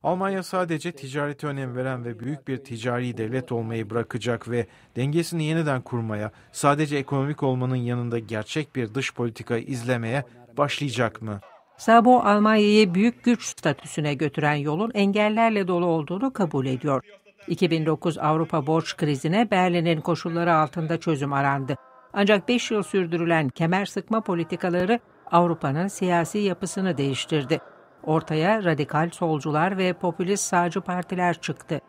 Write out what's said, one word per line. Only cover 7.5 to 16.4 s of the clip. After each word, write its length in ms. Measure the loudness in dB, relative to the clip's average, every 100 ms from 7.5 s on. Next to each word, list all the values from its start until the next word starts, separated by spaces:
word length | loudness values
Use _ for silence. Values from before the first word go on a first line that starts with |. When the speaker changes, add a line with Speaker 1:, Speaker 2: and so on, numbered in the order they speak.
| 0 0 -2
Speaker 1:
yanında 420 | -2 -2 -2 -4
gerçek 580 | -4 -8 -4 -6 -6 -4
bir 180 | -4
dış 200 | -4 -6
politika 420 | -4 -4 -4 -4 -4
izlemeye 680 | -2 -6 -2 -2 0 -4 -4 -16 -12 -2
başlayacak 640 | -2 0 -4 0 -2 -2
mı? 180 | -8 -8 -12 -20 _ _
Speaker 2:
Szabo, 440 | 6 8 8 6
Almanya'yı 760 | 6 4 6 6 6 8 6
büyük 300 | 4 2 2
güç 220 | 2 2 0
statüsüne 680 | -4 -2 -2 -6 -4 -2
götüren 400 | 0 -2 0 0
yolun 360 | 0 -2 -2 -2
engellerle 720 | 0 2 2 2 4 2 2 0
dolu 180 | 0 2
olduğunu 460 | 0 0 -4 -4
kabul 340 | -2